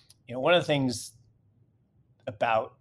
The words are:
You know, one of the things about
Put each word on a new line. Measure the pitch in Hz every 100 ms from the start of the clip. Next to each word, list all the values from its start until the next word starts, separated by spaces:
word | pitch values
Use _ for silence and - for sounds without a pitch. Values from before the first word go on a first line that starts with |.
| - _ -
You |
know, | 123
one | 143
of | 175
the | 160
things | 147 131 113 - - _ _ _ _ _ _ _ _ _ _ -
about | 107 117 113 123 -